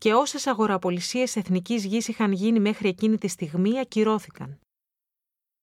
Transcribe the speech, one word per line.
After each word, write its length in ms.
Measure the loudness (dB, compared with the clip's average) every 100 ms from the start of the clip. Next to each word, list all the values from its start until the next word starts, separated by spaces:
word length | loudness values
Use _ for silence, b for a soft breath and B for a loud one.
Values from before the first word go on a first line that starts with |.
και 140 | 2
όσες 320 | 4 2 -2 -2
αγοραπολισίες 920 | 0 2 2 0 -2 -4 -2 0 -2
εθνικής 480 | -2 -2 0 -2
γης 240 | 0 -2 -4
είχαν 240 | -2 0
γίνει 280 | 2 2 2
μέχρι 280 | 2 0 -2
εκείνη 300 | 0 0 0
τη 100 | -2
στιγμή 500 | -6 -4 0 0 0
ακυρώθηκαν. 800 | -2 0 2 0 -4 -14 -14 -14 _ _ _ _ _ _ _ _ _ _